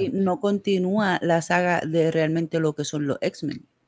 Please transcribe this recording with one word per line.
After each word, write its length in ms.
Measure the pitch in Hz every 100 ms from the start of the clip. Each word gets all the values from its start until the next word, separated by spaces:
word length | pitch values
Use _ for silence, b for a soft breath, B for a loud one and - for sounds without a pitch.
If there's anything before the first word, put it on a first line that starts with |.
conti-, 60 | 190
no 260 | 196 190 180
continúa 800 | 202 202 202 190 180 208 202 180
la 220 | 170 165
saga 400 | - 175 180 175
de 260 | 160 165 160
realmente 500 | 160 156 165 160 165
lo 120 | 156
que 100 | 151
son 220 | 143 151 143
los 120 | -
X-Men. 460 | - - 151 87 - _